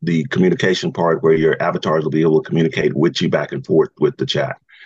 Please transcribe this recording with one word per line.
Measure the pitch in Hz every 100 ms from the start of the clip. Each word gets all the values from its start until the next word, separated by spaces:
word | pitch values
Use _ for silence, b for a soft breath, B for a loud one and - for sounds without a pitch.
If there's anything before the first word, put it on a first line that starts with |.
the | 82 82
communication | 67 90 92 82 92 90 87
part | - 85 80
where | 80
your | 80 80 73
avatars | 85 85 - 80
will | 76
be | 78
able | 80 78
to |
communicate | - 82 82 - -
with | 69 80 -
you | 82
back | 76 71
and | 73
forth | 80 82 - -
with | 71 -
the |
chat. | 67 73 65 - _ B